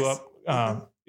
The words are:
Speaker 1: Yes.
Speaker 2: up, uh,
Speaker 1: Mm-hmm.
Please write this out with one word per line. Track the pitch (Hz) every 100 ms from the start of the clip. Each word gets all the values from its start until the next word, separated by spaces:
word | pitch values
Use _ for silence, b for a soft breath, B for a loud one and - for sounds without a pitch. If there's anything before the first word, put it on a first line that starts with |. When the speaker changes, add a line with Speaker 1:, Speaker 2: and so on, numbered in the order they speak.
Speaker 1:
Yes. | 135 135
Speaker 2:
up, | - - -
uh, | 131 113
Speaker 1:
Mm-hmm. | 110 - _